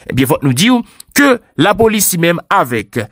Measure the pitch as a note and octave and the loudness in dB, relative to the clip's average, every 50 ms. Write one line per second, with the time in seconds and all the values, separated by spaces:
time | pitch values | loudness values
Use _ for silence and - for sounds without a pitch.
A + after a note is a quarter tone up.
0 | - - - B2 C3+ B2 D3+ - - C#3 B2+ B2+ F#3+ A#3+ B3+ A#3+ A#3 - _ _ | -14 -8 -2 -2 0 0 0 0 0 -2 0 2 2 2 2 0 -2 -6 _ _
1 | - _ - - C#4+ C#4 B3 A#3 _ _ - - D#3 G3+ G#3 G3 A3+ A3+ G#3+ G#3+ | -20 _ -2 0 2 2 2 0 _ _ -4 -2 0 0 2 2 2 0 2 0
2 | F#3+ - - E3 E3 E3+ F3 E3 - - G3 G3 D#3+ A#2+ B2 A2 G2+ _ - A#2+ | -2 -2 -2 0 0 0 0 -2 -4 -2 0 0 0 0 -2 -6 -6 _ -8 -8
3 | G#2+ - | -8 -8